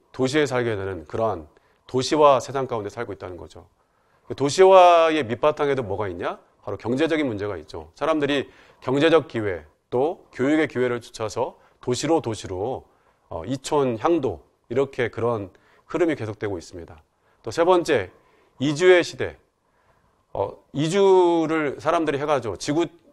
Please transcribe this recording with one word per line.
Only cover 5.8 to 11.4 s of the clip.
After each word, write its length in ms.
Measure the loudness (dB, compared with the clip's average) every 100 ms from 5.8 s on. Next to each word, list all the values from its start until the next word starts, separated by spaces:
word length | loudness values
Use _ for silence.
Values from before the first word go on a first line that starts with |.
뭐가 260 | -4 -6 -6
있냐? 300 | -6 -8 -10 _ _
바로 140 | -12 -8
경제적인 500 | -4 -2 0 0 -2
문제가 300 | -4 -8 -8
있죠. 320 | -12 -16 -16
사람들이 560 | -6 -2 0 0 -2 -4 -12 -20 _
경제적 480 | -4 0 4 2 2
기회, 360 | -6 -6 -6 -12 _ _
또 360 | -2 -2 -4 _
교육의 360 | -4 0 0 0
기회를 320 | -2 -2 -4
쫓아서 580 | -10 -10 -8 -6